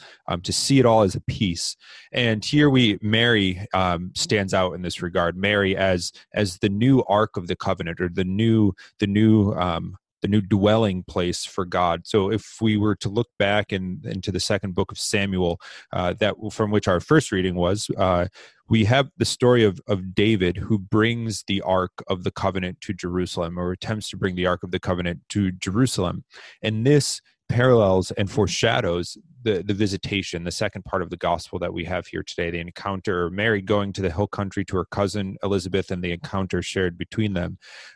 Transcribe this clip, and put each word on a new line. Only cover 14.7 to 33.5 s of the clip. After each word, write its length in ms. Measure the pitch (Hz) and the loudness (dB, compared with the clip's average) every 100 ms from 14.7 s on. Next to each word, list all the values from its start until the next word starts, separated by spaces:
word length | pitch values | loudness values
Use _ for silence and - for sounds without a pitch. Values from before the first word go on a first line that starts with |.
| 90 | -4
book 160 | 95 | -4
of 80 | - | -6
Samuel, 600 | - 104 101 92 87 85 - - - | -4 -2 0 0 0 -2 -8 -20 -8
uh, 220 | 95 90 90 | -4 -2 0
that, 160 | 104 98 107 | 0 -2 -6
from 200 | - 107 | -4 0
which 160 | 104 104 | 0 2
our 120 | 87 | 0
first 320 | - 156 - | 4 2 4
reading 240 | 95 92 90 | 0 0 0
was, 340 | 87 104 - - | 0 0 -4 0
uh, 300 | 92 90 90 - - _ - | 2 2 0 -6 -20 _ 0
we 140 | 113 | 2
have 260 | 104 131 135 - | 4 4 2 -2
the 80 | |
story 400 | 110 - 123 123 | -4 2 4 6
of, 160 | 107 90 - | 4 2 -4
of 260 | 98 92 | -4 -2
David, 440 | 92 104 107 90 92 | 0 2 2 0 -2
who 200 | - 107 | -2 -2
brings 640 | 95 110 113 117 113 98 - | 0 2 2 0 -6 -6 -4
the 140 | 98 | -4
Ark 420 | - 92 90 - - | 0 0 0 -4 -6
of 180 | 95 92 | -4 -4
the 60 | |
Covenant 500 | - 98 92 90 90 | -2 -2 -2 -4 -8
to 120 | - | -10
Jerusalem, 640 | 90 90 90 90 - 85 87 | -8 -4 -4 -4 -4 -6 -4
or 140 | 90 | -6
attempts 380 | 92 - 110 - | -6 -6 -8 -8
to 80 | 92 | -4
bring 180 | 98 90 | -4 0
the 120 | 90 | 0
Ark 160 | 90 | 0
of 80 | 90 | -4
the 80 | 90 | -6
Covenant 420 | - 90 87 85 - | -2 -2 -2 -6 -4
to 220 | 104 95 | -2 0
Jerusalem. 720 | 92 - 98 131 - 87 90 - - - - | -2 -4 0 0 0 -2 -4 -12 -20 -20 -8
And 240 | 110 110 123 | -4 0 4
this 360 | 147 - - _ _ - | 4 4 -4 _ _ -4
parallels 640 | 113 127 117 98 92 90 | 2 6 6 6 4 2
and 180 | - 98 | -2 -2
foreshadows 880 | - 95 - 113 127 101 87 87 - - 127 | 0 0 2 2 2 0 -2 -4 -12 -20 -6
the, 200 | 117 92 | -2 -2
the 100 | 101 | -2
visitation, 720 | 98 104 95 - 101 90 87 | 0 -2 -2 -4 -4 -4 -6
the 80 | 87 | -6
second 320 | - 104 98 | -4 -4 -6
part 180 | - 95 | -6 -6
of 80 | 85 | -4
the 60 | 87 | -4
gospel 440 | 85 85 - 92 | -2 -2 -4 -8
that 120 | 87 | -6
we 140 | 92 82 | -6 -6
have 220 | 90 - | -6 -6
here 160 | 87 | -10
today, 280 | - - 85 | -8 -6 -4
the 80 | 85 | -6
encounter, 720 | 85 - 101 95 107 90 87 | -8 -10 -8 -6 -4 -2 -2
Mary 320 | 92 110 | -2 0